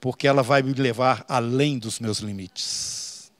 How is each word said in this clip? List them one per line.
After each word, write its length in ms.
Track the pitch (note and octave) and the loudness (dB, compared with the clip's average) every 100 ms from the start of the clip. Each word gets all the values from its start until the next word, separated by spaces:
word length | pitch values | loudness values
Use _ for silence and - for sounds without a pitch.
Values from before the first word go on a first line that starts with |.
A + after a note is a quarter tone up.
porque 260 | C3 B2 C#3+ | -4 0 4
ela 160 | C#3 | 4
vai 200 | A#2+ C#3 | 4 4
me 100 | C3 | 4
levar 520 | C3 C3+ A2+ B2+ A#2 - | 2 0 2 2 2 0
além 500 | C3 A#2 B2+ D3 C3+ | 0 0 2 2 0
dos 200 | A2+ - | -4 -6
meus 180 | A#2 G2+ | -4 -4
limites. 1120 | G#2 G2+ F#2 - - - - - - - - _ | -6 -8 -10 -8 -6 -6 -6 -8 -10 -14 -20 _